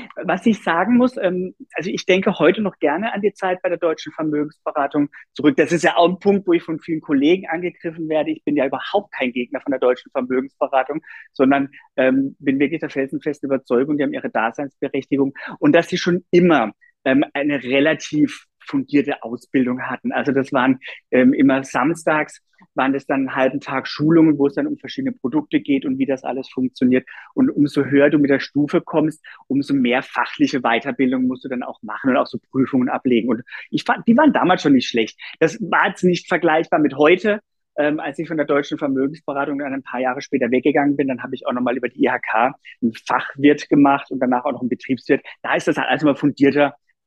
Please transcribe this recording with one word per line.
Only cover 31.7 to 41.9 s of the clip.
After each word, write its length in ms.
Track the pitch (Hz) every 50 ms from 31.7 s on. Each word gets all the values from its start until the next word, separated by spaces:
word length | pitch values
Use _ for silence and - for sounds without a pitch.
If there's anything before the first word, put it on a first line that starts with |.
| - _ -
machen 280 | 107 107 - - 131
und 60 | 127 139
auch 80 | 131
so 120 | - - 113 _ _
Prüfungen 400 | - 131 131 - - 127 123 135
ablegen. 400 | 131 127 - 131 123 113 107 127
Und 120 | 113 120 - - - - - -
ich 120 | - - -
fand, 240 | - 233 233 -
die 100 | - 226
waren 160 | 269 311 294 -
damals 300 | 117 127 175 185 175 -
schon 120 | 151 139
nicht 140 | 123 - -
schlecht. 300 | - 117 110 - - - - - - -
Das 180 | 160 160 160 -
war 280 | 202 170 180 156 170 220
jetzt 160 | 185 - -
nicht 240 | 180 175 170 - -
vergleichbar 520 | 185 165 170 165 156 160 170 - 180 160
mit 140 | 151 139 135
heute, 440 | 139 147 156 180 185 - 107 104 226 - _ _ _ _ _ -
ähm, 220 | - 147 151 151 160
als 200 | 160 151 135 -
ich 100 | 165 151
von 80 | 170
der 100 | 151 139
Deutschen 320 | 147 147 143 139 - 160 -
Vermögensberatung 800 | 156 139 135 131 135 143 156 - _ - 139 139 139 151 143 139
dann 140 | 147 135 135
ein 100 | 135 -
paar 180 | - - 123
Jahre 200 | 131 127 127 143
später 300 | - - - 131 127 117
weggegangen 460 | 127 127 - 156 139 151 143 147 143
bin. 120 | 139 139 131
Dann 140 | 127 120 -
habe 120 | - 131
ich 120 | - -
auch 60 | 147 123
nochmal 240 | 127 127 120 123
über 120 | 131 120
die 160 | 120